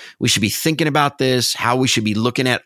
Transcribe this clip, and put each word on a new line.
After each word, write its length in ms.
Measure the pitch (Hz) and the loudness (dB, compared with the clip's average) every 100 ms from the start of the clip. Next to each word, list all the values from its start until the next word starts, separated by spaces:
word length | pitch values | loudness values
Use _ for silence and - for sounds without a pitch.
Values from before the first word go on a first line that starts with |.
| - - | -20 -4
we 100 | 120 | -2
should 140 | - | 0
be 60 | 101 | 0
thinking 380 | - 160 151 156 | 0 -2 0 0
about 300 | 147 143 - | 2 0 0
this, 380 | 131 127 117 - | 0 2 0 -2
how 200 | 117 127 | 0 2
we 120 | 127 | 2
should 160 | 120 | 0
be 100 | 110 | 0
looking 340 | 104 120 120 127 | 0 0 0 0
at 140 | 120 | 0